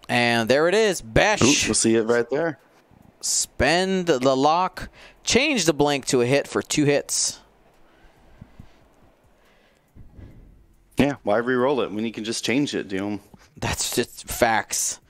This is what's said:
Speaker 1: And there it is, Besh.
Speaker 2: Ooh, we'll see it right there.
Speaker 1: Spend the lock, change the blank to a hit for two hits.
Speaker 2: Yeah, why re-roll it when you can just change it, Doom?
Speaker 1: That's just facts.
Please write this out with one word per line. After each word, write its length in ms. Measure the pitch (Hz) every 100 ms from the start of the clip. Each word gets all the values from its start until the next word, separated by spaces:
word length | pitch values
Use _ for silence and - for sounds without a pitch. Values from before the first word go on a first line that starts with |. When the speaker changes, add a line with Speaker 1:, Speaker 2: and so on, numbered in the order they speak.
| -
Speaker 1:
And 400 | 123 120 117 110
there 200 | 139 170
it 60 |
is, 280 | 208 214 170
Besh. 400 | 113 110 196 202
Speaker 2:
Ooh, 260 | 165 143 -
we'll 60 |
see 220 | 104 113 113
it 60 |
right 260 | 110 120 117
there. 280 | 139 165 135 _ _ _ - - _
Speaker 1:
Spend 840 | - - - - 131 175 190 185 170
the 300 | 127 135 131
lock, 520 | 147 170 185 - - - - _
change 400 | - 233 302 247
the 80 | 165
blank 340 | 143 147 139 -
to 140 | 127
a 40 | 120
hit 200 | 139 -
for 160 | 104
two 220 | - 151
hits. 560 | 147 143 - - - - _ _ _ _ _ _ - _ - - - - - _ _ _ _ _ _ _ _ _ _ _ _ - - - - - - - _ _ _ -
Speaker 2:
Yeah, 160 | 139 127
why 140 | 104 110
re-roll 420 | 120 123 131 131
it 100 | 87
when 140 | 104
you 80 | 117
can 100 | 110
just 220 | 107 113
change 300 | - 131 143 90
it, 100 | 76
Doom? 340 | 95 101 101 - - _ -
Speaker 1:
That's 400 | 110 - - 120
just 320 | 117 - -
facts. 720 | - 117 110 - - - -